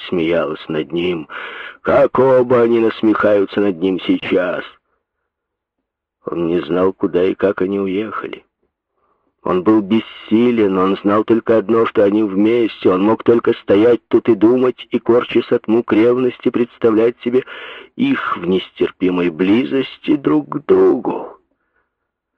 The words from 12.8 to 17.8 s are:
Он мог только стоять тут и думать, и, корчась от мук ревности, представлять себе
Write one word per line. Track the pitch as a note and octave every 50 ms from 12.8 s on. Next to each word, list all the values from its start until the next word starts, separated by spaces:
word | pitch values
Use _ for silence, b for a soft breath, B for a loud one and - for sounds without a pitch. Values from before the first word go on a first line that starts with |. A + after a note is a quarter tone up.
| - A2
Он | F#2 F#2
мог | G2 G#2+ A2+ - -
только | - A#2+ A#2 - - A#2
стоять | - - - G2+ G2+ A2 A#2+ A#2+ - -
тут | _ - A2+ - -
и | A2+
думать, | G2 G#2 A2+ B2+ B2+ B2+ B2+ B2 - - -
и, | - A#2+
корчась | - - A2+ B2 A#2 - - A#2+ - -
от | B2+ A#2+ -
мук | - A2 A#2+ A#2+ - A2+
ревности, | G#2 A2 B2 B2 B2+ C3 B2 - - - B2+
представлять | - A2 A#2+ - - _ - A#2 A2 G#2+ A#2 A#2+ A#2+ _
себе | - B2 A#2+ C3 - B B B B B B B